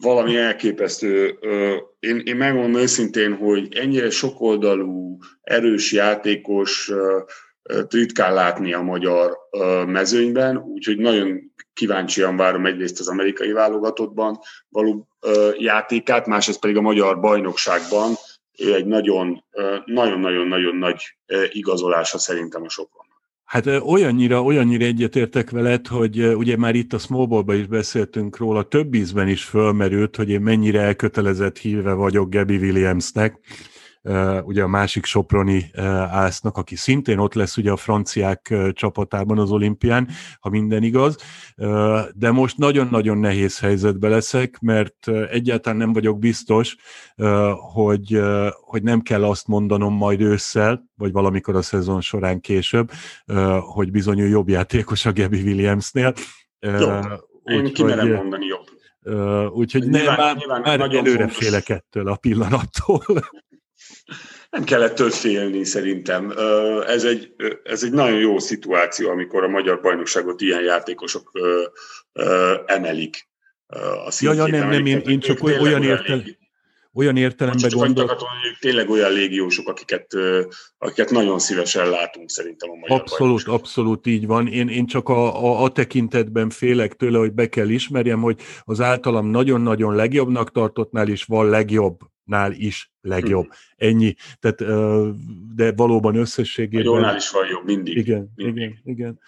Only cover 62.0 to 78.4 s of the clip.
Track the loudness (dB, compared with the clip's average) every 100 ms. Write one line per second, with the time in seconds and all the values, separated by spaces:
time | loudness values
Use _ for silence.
62 | -4 -2 0 0 2 0 -2 -2 0 0
63 | 2 -2 -2 -12 _ _ _ _ -20 -20
64 | -20 -20 -20 -20 -10 -8 0 2 2 2
65 | 0 0 0 0 -2 -4 -4 -4 -2 -4
66 | -2 -4 -4 -2 2 2 2 0 0 0
67 | 2 0 -4 -8 -6 -6 -8 -4 0 2
68 | 4 4 4 2 -2 -8 0 2 2 0
69 | -4 -4 -2 0 0 0 0 0 0 0
70 | -2 -4 -4 -2 -2 0 0 0 -2 -10
71 | -10 -10 -10 -4 0 0 -2 -10 -20 -20
72 | _ -4 0 4 4 2 0 -2 -2 -6
73 | -6 -12 -20 _ _ _ _ -10 -8 -6
74 | -8 -2 2 2 2 2 2 2 2 0
75 | 2 0 0 0 0 4 4 4 2 0
76 | 0 -4 -4 -16 _ _ _ _ _ 0
77 | 2 4 2 0 -2 2 2 2 2 2
78 | 0 -2 -8 -8